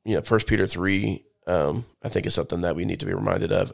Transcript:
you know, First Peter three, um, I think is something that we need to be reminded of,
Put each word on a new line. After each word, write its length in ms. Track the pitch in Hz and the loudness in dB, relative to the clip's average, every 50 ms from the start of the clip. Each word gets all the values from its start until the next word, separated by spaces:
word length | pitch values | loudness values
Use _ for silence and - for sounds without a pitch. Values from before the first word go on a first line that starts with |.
| - | -4
you 120 | 107 107 | -2 0
know, 60 | 76 | 0
First 240 | - - 113 110 107 | 2 4 2 2 4
Peter 220 | - 110 104 98 - | 4 2 2 2 0
three, 560 | - 85 92 95 98 95 107 107 95 - - _ _ _ - 85 | 0 0 0 0 2 2 0 0 -2 -4 -8 _ _ _ -4 0
um, 380 | 90 85 73 71 82 117 120 - _ _ - | 2 2 2 2 0 -2 -6 -10 _ _ -8
I 60 | - | -4
think 160 | - 104 - | -2 -2 -2
is 80 | 90 - | -2 -2
something 260 | 87 82 - 87 87 | -2 -2 -2 -2 -2
that 140 | 87 87 76 | 0 -2 -2
we 80 | 82 92 | -2 -2
need 160 | 98 - - | -4 -4 -4
to 60 | - | -4
be 80 | 95 92 | -4 -4
reminded 400 | 95 101 101 - - - 87 101 | -2 0 0 0 0 0 0 2
of, 180 | 95 - - | 0 0 -2